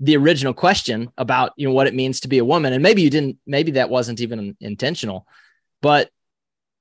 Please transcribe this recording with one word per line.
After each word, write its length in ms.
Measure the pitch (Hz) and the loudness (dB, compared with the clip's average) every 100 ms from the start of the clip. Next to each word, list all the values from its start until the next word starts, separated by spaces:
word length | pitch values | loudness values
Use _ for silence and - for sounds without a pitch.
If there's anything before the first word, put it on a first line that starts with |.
the 160 | 139 151 | 2 4
original 360 | 147 156 135 | 4 2 0
question 580 | 120 175 202 - 110 120 - | 0 2 2 -2 -4 -6 -6
about, 360 | 117 127 127 - | -2 0 -2 -2
you 100 | 139 | 0
know, 60 | |
what 120 | 131 135 | 2 2
it 80 | |
means 260 | 127 131 127 | 0 -4 -6
to 80 | 127 | -2
be 100 | 135 | 0
a 60 | |
woman. 280 | 117 170 143 | 2 2 0
And 100 | 127 | 2
maybe 180 | 175 214 | 2 4
you 60 | 156 | 2
didn't, 280 | 151 139 - - | 2 -2 -6 -6
maybe 240 | 143 160 | -4 -2
that 160 | 131 123 | 0 0
wasn't 300 | 127 117 113 | -2 -2 -6
even 360 | 120 113 101 98 | -6 -8 -10 -12
intentional, 640 | 107 101 131 170 110 95 - _ _ _ _ _ | -12 -6 -6 -6 -8 -10 -12 _ _ _ _ _
but 300 | 143 147 - _ _ _ _ _ _ _ | 2 2 0 _ _ _ _ _ _ _